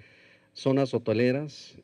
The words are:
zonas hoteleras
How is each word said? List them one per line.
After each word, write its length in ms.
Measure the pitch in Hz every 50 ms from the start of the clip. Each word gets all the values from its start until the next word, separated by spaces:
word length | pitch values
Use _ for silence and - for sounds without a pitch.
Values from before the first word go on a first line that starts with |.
| - - - _ _ _ _ _ _ _ _
zonas 400 | - - 135 135 139 139 123 -
hoteleras 840 | 113 - 113 107 113 123 123 127 143 151 151 - - - - - -